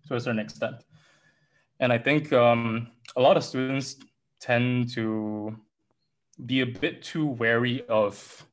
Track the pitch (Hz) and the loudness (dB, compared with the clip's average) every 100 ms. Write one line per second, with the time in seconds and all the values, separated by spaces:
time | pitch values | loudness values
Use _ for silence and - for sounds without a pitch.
0 | - 120 120 110 107 - 117 123 _ _ | -6 -4 -2 -4 -6 -6 -8 -8 _ _
1 | _ _ _ _ _ _ _ - 127 117 | _ _ _ _ _ _ _ -2 0 2
2 | 139 151 151 127 120 117 117 113 117 _ | 2 0 2 4 6 4 0 -4 -8 _
3 | - 127 135 156 127 131 131 135 139 - | -8 2 4 4 2 -4 -2 -4 -6 -12
4 | - _ _ _ - 120 123 123 120 117 | -20 _ _ _ 0 2 2 0 -2 -2
5 | 110 110 107 107 107 110 _ _ _ _ | -4 -2 -4 -6 -8 -12 _ _ _ _
6 | _ _ _ - 123 131 123 117 160 - | _ _ _ -16 -4 -2 -2 -2 -6 -6
7 | - 160 151 117 117 117 123 127 - 110 | -10 -4 -4 0 2 2 2 -2 0 2
8 | 104 98 - - - | 2 -2 -20 -20 -20